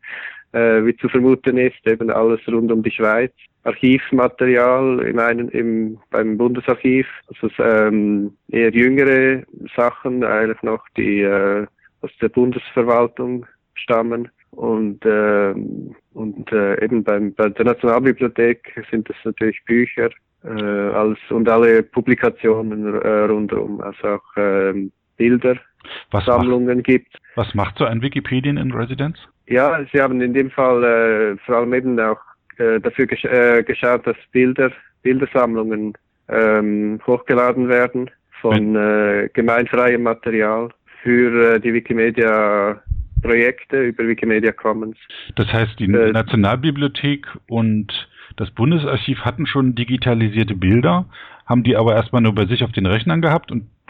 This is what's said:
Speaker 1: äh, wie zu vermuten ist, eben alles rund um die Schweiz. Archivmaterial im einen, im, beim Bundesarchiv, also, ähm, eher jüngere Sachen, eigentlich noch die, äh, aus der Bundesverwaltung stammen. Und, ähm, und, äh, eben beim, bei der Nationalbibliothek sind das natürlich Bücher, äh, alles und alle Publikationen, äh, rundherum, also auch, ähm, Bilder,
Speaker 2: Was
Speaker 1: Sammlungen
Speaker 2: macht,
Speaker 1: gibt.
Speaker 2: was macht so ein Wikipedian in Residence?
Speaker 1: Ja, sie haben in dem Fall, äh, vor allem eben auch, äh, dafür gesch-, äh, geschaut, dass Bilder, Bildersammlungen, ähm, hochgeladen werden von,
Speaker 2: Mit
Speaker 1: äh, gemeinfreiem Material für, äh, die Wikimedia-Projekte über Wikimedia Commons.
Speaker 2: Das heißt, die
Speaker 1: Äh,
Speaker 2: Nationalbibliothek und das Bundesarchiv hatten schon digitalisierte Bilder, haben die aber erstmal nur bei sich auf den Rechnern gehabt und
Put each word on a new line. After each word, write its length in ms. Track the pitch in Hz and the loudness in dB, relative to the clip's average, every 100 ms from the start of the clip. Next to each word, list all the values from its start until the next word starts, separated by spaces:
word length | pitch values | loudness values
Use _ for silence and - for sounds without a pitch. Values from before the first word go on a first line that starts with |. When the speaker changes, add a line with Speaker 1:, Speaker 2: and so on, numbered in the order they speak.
| - - - - - | -18 -16 -16 -18 -8
Speaker 1:
äh, 320 | 117 117 110 | 0 2 4
wie 100 | 110 117 | 2 0
zu 100 | 120 | -2
vermuten 480 | 131 131 127 - 127 | 2 4 4 2 0
ist, 280 | 127 - 113 | 0 0 -2
eben 240 | 113 113 | 0 0
alles 300 | 110 113 113 - | 2 2 0 -2
rund 240 | 117 113 | -2 0
um 120 | 113 | 0
die 80 | 110 | -2
Schweiz. 400 | - 107 110 127 - _ _ | -2 0 0 -2 -6 _ _
Archivmaterial 1400 | 113 110 127 131 - 131 123 - 127 120 123 127 135 127 | -8 0 2 2 2 0 0 0 2 4 4 2 0 0
im 180 | 113 120 | -2 0
einen, 300 | 117 117 120 | 0 -2 -4
im, 500 | 120 117 113 110 110 _ | -4 -2 -2 -4 -8 _
beim 260 | 110 110 107 | -2 -2 0
Bundesarchiv, 680 | 123 123 123 123 131 131 123 - - | 0 0 -2 -2 0 0 -2 -10 -20
also, 220 | - 110 - | -8 -6 0
ähm, 760 | 117 107 107 107 104 104 101 - - | 2 2 2 0 0 -2 -4 -10 -6
eher 200 | 113 113 | 0 2
jüngere 720 | 113 127 135 135 131 131 131 - - - - | 2 2 4 4 4 2 0 -6 -20 -8 -2
Sachen, 460 | 120 - 135 127 | -2 -2 -6 -2
eigentlich 400 | 113 110 110 110 | 0 0 -2 -4
noch 220 | 113 113 - - | -6 -6 -6 -6
die, 260 | 104 101 | -2 0
äh, 440 | 98 101 98 101 104 _ _ _ | 0 0 0 -2 -6 _ _ _
aus 80 | 107 - | -14 -6
der 80 | 113 | -2
Bundesverwaltung 1160 | - 123 120 - - 120 120 117 - 123 123 120 _ _ | 0 0 -2 -4 -2 2 2 0 -2 -8 -8 -12 _ _
stammen. 540 | - - 113 117 117 120 _ _ | -12 -2 -2 0 -4 -8 _ _
Und, 540 | - 117 110 107 101 | -8 -4 -2 -4 -2
ähm, 920 | 113 107 107 101 101 98 104 101 - - _ | 0 2 2 2 0 -4 -8 -10 -14 -18 _
und, 400 | - 110 98 113 | -12 -12 -12 -4
äh, 280 | 110 101 98 | -2 0 -2
eben 180 | 107 120 | -2 -2
beim, 320 | 104 104 104 | 0 -2 -2
bei 140 | 98 107 | -2 -2
der 160 | 98 | 0
Nationalbibliothek 1200 | 120 120 120 120 131 120 120 117 117 120 - - 107 | 0 0 0 2 2 0 -2 0 0 0 -8 -16 -6
sind 180 | 113 107 | -6 -6
das 80 | - | -10
natürlich 360 | 110 - 110 - | -10 -4 -4 -4
Bücher, 460 | - 117 117 - 117 - _ _ | 0 0 0 -2 -4 -4 _ _
äh, 40 | - 110 | -12 -6
alles 580 | 104 101 101 104 107 107 - | -4 -2 -2 0 0 -2 -4
und 180 | 117 113 | -2 2
alle 340 | 113 117 113 | 4 6 4
Publikationen, 1120 | 110 123 120 123 120 - 113 110 110 107 107 101 | 2 -2 0 0 0 0 0 0 -2 -6 -4 -4
äh, 60 | 107 107 | 0 0
rundherum, 560 | 107 107 104 107 107 104 | 2 0 -2 -4 -6 -8
also 260 | 101 98 104 | -12 -8 -6
auch, 160 | 101 - - | -6 -6 -4
ähm, 560 | 101 98 98 98 95 - _ - | 0 0 0 -2 -8 -14 _ -2
Bilder, 400 | 117 123 127 127 - _ - - - | 2 2 2 -2 -6 _ -20 -20 -6
Speaker 2:
Was 140 | 104 110 | -2 2
Speaker 1:
Sammlungen 500 | 120 123 123 123 123 | 2 2 0 0 0
Speaker 2:
macht, 80 | 123 | 2
Speaker 1:
gibt. 300 | 127 - - _ | 2 0 -16 _
Speaker 2:
was 180 | - 113 | -6 -4
macht 240 | 101 95 - | -2 -4 -2
so 60 | |
ein 160 | 127 113 | -2 -2
Wikipedian 540 | 135 135 - 127 139 147 | -4 -6 -4 -2 -2 -4
in 120 | 131 | -4
Residence? 460 | 117 117 131 143 - - _ - | -4 -6 -6 -6 -8 -18 _ -2
Speaker 1:
Ja, 380 | 123 143 131 135 | 0 2 0 -2
sie 80 | 143 | 0
haben 200 | 135 127 | 0 0
in 140 | 123 | 0
dem 160 | 127 131 | 0 -2
Fall, 340 | - 131 123 | 0 2 2
äh, 520 | 120 117 113 110 107 98 | 2 2 2 2 0 -4
vor 120 | - 120 | -2 0
allem 180 | 120 | 0
eben 240 | 127 127 117 | -2 0 0
auch, 200 | 110 107 - _ - - | 0 -4 -8 _ -18 -4
äh, 200 | 117 113 | 0 0
dafür 260 | 120 - 127 | -2 -2 -2
gesch-, 180 | 120 | -2
äh, 380 | - 123 120 117 | 0 2 4 4
geschaut, 420 | 113 117 123 123 120 | 0 -2 0 0 -2
dass 100 | 113 _ | -6 _
Bilder, 400 | 127 127 127 131 - - _ | 2 2 2 -2 -2 -18 _
Bildersammlungen, 920 | 127 131 135 135 120 113 110 107 107 104 _ _ - | -2 0 0 0 0 0 -4 -4 -6 -8 _ _ -4
ähm, 720 | 113 110 107 107 104 104 107 - | 0 2 2 0 -2 -2 -4 -2
hochgeladen 640 | 123 - 123 123 127 123 | -2 0 2 2 0 0
werden 400 | 123 123 123 127 - _ - | 2 0 -2 -8 -12 _ -6
von, 320 | 117 107 107 | 0 0 2
Speaker 2:
Mit 80 | 107 | 0
Speaker 1:
äh, 460 | 107 107 104 101 - | 0 2 0 0 -2
gemeinfreiem 680 | - 117 117 120 120 123 120 | -2 0 0 0 0 2 2
Material 640 | 120 117 120 110 107 110 120 - _ - | -2 -4 -4 -2 0 -2 -6 -12 _ -8
für, 520 | 123 120 123 117 117 113 | 0 2 4 4 4 4
äh, 40 | |
die 140 | 117 | 0
Wikimedia-Projekte 2000 | 117 113 117 113 113 113 107 107 104 101 107 - - - - 120 117 120 - - 135 | -2 -2 0 0 2 2 2 2 0 0 -4 -6 -8 -4 -4 0 2 2 0 -4 -2
über 220 | 123 117 113 | -2 -2 -2
Wikimedia 460 | 113 117 110 110 | -2 0 0 0
Commons. 440 | - 110 107 110 - - - - - | -2 -4 -4 -6 -12 -20 -20 -8 -4
Speaker 2:
Das 160 | 107 | -2
heißt, 260 | 113 110 - | 0 -2 -2
die 60 | |
Speaker 1:
Äh, 280 | 95 117 110 | 2 4 4
Speaker 2:
Nationalbibliothek 1120 | 110 110 113 98 123 156 143 143 - 143 143 - - - | 0 0 2 2 2 -2 -2 -4 -2 -4 -4 -8 -20 -8
und 600 | 117 113 107 104 - - - - - | -2 0 -2 -4 -10 -12 -20 -18 -10
das 140 | - | -8
Bundesarchiv 760 | - 131 170 143 135 - 135 | -2 0 2 0 -4 -4 -4
hatten 220 | 117 120 143 | -6 -6 -4
schon 280 | 139 131 | 0 0
digitalisierte 800 | 117 117 127 127 117 110 104 110 | -2 -4 -4 -2 0 0 0 -2
Bilder, 520 | 92 90 113 151 180 185 - - - - | 0 2 4 2 0 -2 -12 -20 -14 -2
haben 160 | 123 | 0
die 140 | 120 110 | 2 2
aber 180 | 113 | 2
erstmal 280 | 107 110 123 | 2 0 0
nur 120 | 110 | 2
bei 120 | 104 98 | 2 0
sich 180 | 120 | -2
auf 80 | 107 | -2
den 140 | 113 92 | -2 -2
Rechnern 340 | 107 120 165 | 0 0 0
gehabt 300 | 165 160 - | 0 0 -2
und 120 | 117 107 _ | -8 -10 _